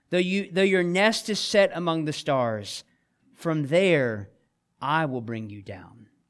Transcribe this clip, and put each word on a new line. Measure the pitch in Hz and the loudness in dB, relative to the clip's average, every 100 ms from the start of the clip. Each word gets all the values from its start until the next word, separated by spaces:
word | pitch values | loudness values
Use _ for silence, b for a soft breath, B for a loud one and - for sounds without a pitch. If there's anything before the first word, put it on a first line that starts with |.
| _ | _
though | 180 | 0
you, | 180 190 196 | 2 0 0
though | 165 | 2
your | 196 190 | 4 4
nest | 175 180 214 220 - | 2 2 2 2 -2
is | 202 | -4
set | - 208 190 | 0 2 2
among | 170 170 160 | 0 -2 -2
the | 151 | -2
stars, | 143 - 135 120 110 101 - - _ _ _ _ - | -4 -2 0 0 -4 -8 -14 -16 _ _ _ _ -8
from | 165 156 139 | -4 -2 0
there | 165 190 160 123 107 101 _ _ _ _ _ | 2 4 4 2 -4 -10 _ _ _ _ _
I | 127 156 156 | -2 0 0
will | 127 | -4
bring | 110 117 110 | -6 -8 -10
you | 104 | -12
down, | 98 95 92 117 110 _ _ | -14 -16 -16 -20 -20 _ _